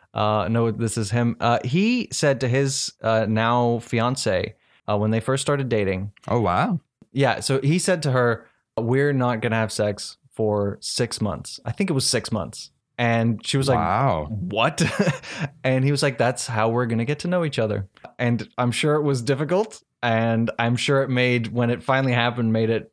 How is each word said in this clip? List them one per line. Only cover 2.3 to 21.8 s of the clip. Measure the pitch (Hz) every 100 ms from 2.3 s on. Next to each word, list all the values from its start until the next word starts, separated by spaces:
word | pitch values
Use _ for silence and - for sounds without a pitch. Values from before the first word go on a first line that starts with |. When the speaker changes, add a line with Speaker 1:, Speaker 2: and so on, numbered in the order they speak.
| 123
Speaker 1:
to | 127
his, | 127 139 135 - -
uh, | 113 113 107
now | 110 113 123 120 117
fiance, | - 117 117 135 113 92 - - _ _ -
uh, | 104
when | 107
they | 110
first | 120 135
started | - 143 131
dating. | 113 98 92 101 - -
Speaker 2:
Oh, | 117
wow. | 101 90 185 175 - _ -
Speaker 1:
Yeah. | 139 135 107
So | - 135
he | 139 175
said | 185 180
to | 147
her, | 127 120 113 - _ _ -
"We're | 117 131 143
not | 139 123 117
gonna | 117 113
have | 110
sex | - 104 101 - - _
for | - 107 104 101 101
six | - - 120 -
months." | 107 78 - - -
I |
think | - 196
it |
was | 139 -
six | 117 -
months. | 110 80 - - _ _ -
And | 120 117 113 107 -
she | 139
was | 135
like, | 127
Speaker 2:
Wow. | 82 104 135 82 76
Speaker 1:
"What?" | 110 92 101 127 -
<laughs> | 165 - 185 - - - 156 -
And | 131 131 135
he |
was | 143
like, | 147 123
"That's | 120 120 -
how | 113 113
we're | 117 120
gonna | 113 117
get | 147
to | 175
know | 180 160
each | 131
other." | 110 104 98 _ - -
And | 120 117 110 -
I'm | 123
sure | 117 156 151
it |
was | 147 131
difficult. | 117 135 151 180 220 - _ _
And | 123 113 113 113 113 -
I'm | 117 123
sure | - 139
it | 135
made, | 127 127 123 113
when | 113 120
it | 120